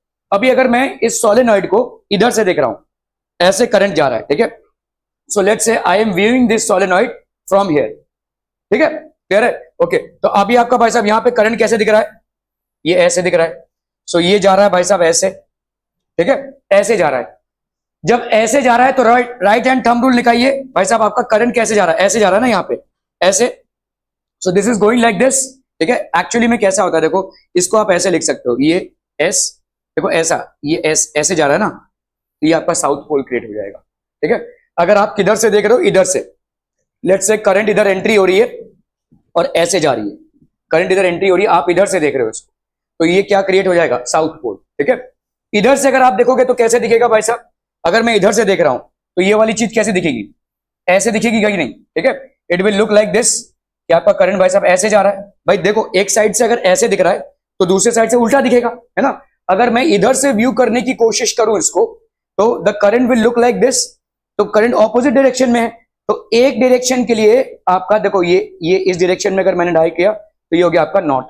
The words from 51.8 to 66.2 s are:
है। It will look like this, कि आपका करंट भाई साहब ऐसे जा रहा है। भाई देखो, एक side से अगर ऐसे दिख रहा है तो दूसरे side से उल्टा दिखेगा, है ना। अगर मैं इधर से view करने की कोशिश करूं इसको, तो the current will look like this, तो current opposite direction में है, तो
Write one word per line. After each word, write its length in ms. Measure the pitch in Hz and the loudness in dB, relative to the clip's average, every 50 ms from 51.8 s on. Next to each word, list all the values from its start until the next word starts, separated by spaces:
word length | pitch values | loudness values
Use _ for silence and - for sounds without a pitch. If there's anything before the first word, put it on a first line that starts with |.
| _ _ _ 160 - | _ _ _ -2 -2
है। 80 | - - - - - _ _ _ _ 175 | -2 -2 -4 -10 -20 _ _ _ _ -4
It 80 | 180 | 0
will 160 | 185 214 202 196 | 0 0 0 0
look 140 | 220 214 | -2 2
like 240 | 214 208 214 190 175 | 2 0 0 2 0
this, 160 | 214 247 - - - - - _ _ _ _ _ _ _ _ | -2 0 0 -4 -4 -8 -14 _ _ _ _ _ _ _ _
कि 40 | 170 | 0
आपका 180 | 170 170 208 196 | 2 2 0 2
करंट 260 | 196 190 180 196 190 | 2 0 0 2 0
भाई 100 | 185 185 | 0 2
साहब 160 | 185 196 185 | 2 2 2
ऐसे 240 | 180 180 180 190 214 | 2 2 2 2 2
जा 120 | 208 208 | 2 2
रहा 100 | 190 202 | 2 2
है। 100 | 202 196 - - _ _ _ - | -2 -2 -10 -18 _ _ _ -2
भाई 100 | 202 190 | 0 0
देखो, 280 | 160 196 208 220 220 - - | 0 0 0 0 -2 -2 -2
एक 140 | 185 202 190 | -2 -2 0
side 240 | - 220 214 214 190 | 0 0 0 0 0
से 80 | - 240 | 0 0
अगर 140 | 220 240 - - 185 | 0 0 0 2 0
ऐसे 200 | 185 180 185 - | 2 2 2 0
दिख 140 | 196 196 | 0 0
रहा 120 | 185 170 190 | 0 0 0
है 60 | - - - _ _ _ _ _ _ | -2 -6 -14 _ _ _ _ _ _
तो 60 | 185 | -2
दूसरे 260 | 175 190 190 - 240 | 0 0 0 0 0
side 180 | 226 226 226 214 | 0 0 0 0
से 80 | 240 247 | 2 0
उल्टा 240 | 233 220 247 277 | 2 2 2 2
दिखेगा, 280 | 240 247 240 247 240 233 | 2 2 2 2 0 -2
है 340 | - - - _ _ - 226 | -6 -8 -18 _ _ -4 -2
ना। 60 | - - - - _ _ _ _ - | -2 -4 -6 -12 _ _ _ _ -2
अगर 200 | 185 196 240 240 | 0 0 2 0
मैं 140 | 226 226 175 | 0 0 0
इधर 280 | - 202 202 175 233 262 | 2 2 2 2 2 0
से 180 | - - 285 | 0 0 0
view 200 | 254 208 226 262 208 | 0 0 0 -2 0
करने 280 | 247 247 233 214 247 | 0 0 0 0 -2
की 120 | 196 240 262 | -2 -4 -2
कोशिश 360 | - 226 226 214 - 254 208 - - | 0 0 0 0 -2 -4 -4 -2 -2
करूं 200 | 226 220 220 190 | 0 0 0 -2
इसको, 280 | 147 - - 175 226 - - - _ _ _ _ _ _ _ - | -2 -2 -2 -2 -2 -2 -4 -14 _ _ _ _ _ _ _ -2
तो 80 | 202 233 240 - 165 | 0 0 0 0 -2
the 80 | 196 202 202 - | -4 -2 0 0
current 280 | 202 214 240 254 240 | 2 2 2 0 2
will 120 | 254 233 214 | 0 2 2
look 140 | 233 240 240 233 | 0 2 2 0
like 180 | 247 233 185 208 | 0 0 0 0
this, 160 | 269 254 - - - _ _ _ _ _ _ _ _ _ - | 0 0 -2 -6 -8 _ _ _ _ _ _ _ _ _ -6
तो 60 | 208 202 | -6 -2
current 280 | - 208 214 240 240 | 0 0 0 2 2
opposite 380 | 214 214 220 220 240 247 247 226 | 2 0 2 2 0 0 2 2
direction 360 | 269 269 262 254 - 262 247 | 4 2 2 2 2 0 0
में 100 | 240 240 | 2 0
है, 80 | 233 226 - - _ _ _ _ _ - | -2 -4 -6 -12 _ _ _ _ _ -6
तो 200 | 214 - | -6 -6